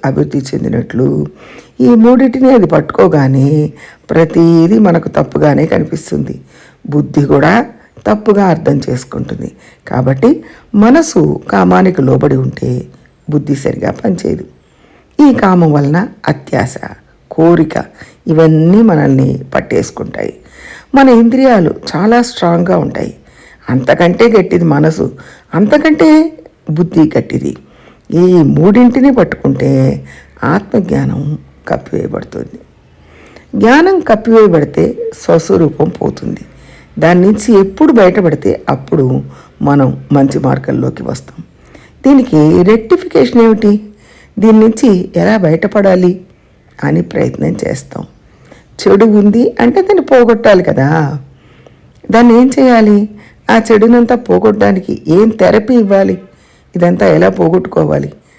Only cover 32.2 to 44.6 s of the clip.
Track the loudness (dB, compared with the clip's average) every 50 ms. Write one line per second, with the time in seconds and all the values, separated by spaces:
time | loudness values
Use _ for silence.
32.2 | -12 -12 -14 -14 -14 -14 -16 -20 -20 _ _ _ _ _ _ _ _ _ -20 -20
33.2 | -20 -20 -20 -20 _ _ -4 0 2 2 4 4 2 2 0 0 0 0 0 0
34.2 | 0 2 4 4 4 4 4 2 0 -2 -2 -2 -2 -2 -4 -6 -8 -10 -10 -8
35.2 | -4 0 0 0 0 0 0 0 0 0 0 -2 -4 -4 -4 -6 -8 -8 -6 -8
36.2 | -10 -10 -10 -10 -12 -20 -20 -20 -20 -20 -20 -20 -20 _ _ -2 0 2 2 4
37.2 | 2 2 0 0 0 2 2 2 2 0 0 0 0 2 4 4 4 4 2 2
38.2 | 0 0 -2 -2 -4 -4 -4 -4 -4 -6 -6 -6 -6 -4 -2 -2 -2 -2 -2 -4
39.2 | -6 -10 -16 -20 -20 _ _ _ -2 0 0 2 0 0 -2 -6 -6 -4 0 0
40.2 | 0 0 -2 -4 -4 -4 -4 -4 -6 -6 -6 -4 -4 -6 -8 -8 -10 -10 -10 -12
41.2 | -14 -20 -20 -20 -20 -20 _ _ _ _ -20 -20 -20 _ _ _ 0 2 4 4
42.2 | 2 2 2 2 4 4 4 4 4 4 2 2 2 2 0 0 0 0 0 0
43.2 | 0 2 2 2 2 4 2 2 2 0 0 0 -4 -10 -18 _ _ _ _ _
44.2 | _ _ _ 0 2 4 4 6